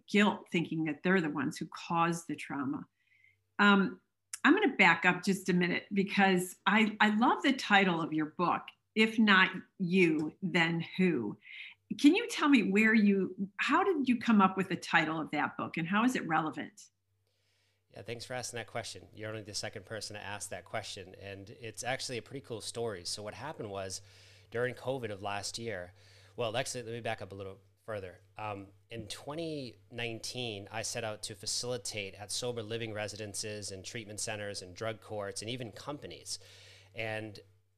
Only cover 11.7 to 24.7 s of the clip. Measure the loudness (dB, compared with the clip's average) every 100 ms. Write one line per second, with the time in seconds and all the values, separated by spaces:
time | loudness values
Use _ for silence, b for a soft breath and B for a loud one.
11.7 | B -10 6 6 6 2 0 6 6 6
12.7 | 6 6 8 6 6 2 -2 -8 -4 0
13.7 | 2 2 2 2 2 4 6 6 4 -2
14.7 | -4 2 2 2 -2 -4 -2 -2 -4 -6
15.7 | -4 0 2 2 0 0 0 0 -6 -12
16.7 | -16 -20 _ _ _ _ _ _ _ _
17.7 | _ _ -16 -10 -10 -8 -8 -6 -8 -8
18.7 | -8 -8 -12 -16 -12 -10 -10 -8 -8 -8
19.7 | -10 -10 -10 -10 -10 -10 -10 -8 -10 -8
20.7 | -8 -8 -12 -14 -14 -14 -14 -14 -14 -14
21.7 | -8 -4 -4 -4 -8 -8 -14 -10 -10 -8
22.7 | -6 -6 -6 -8 -8 -8 -10 -10 -10 -8
23.7 | -6 -6 -8 b b b b b -4 -2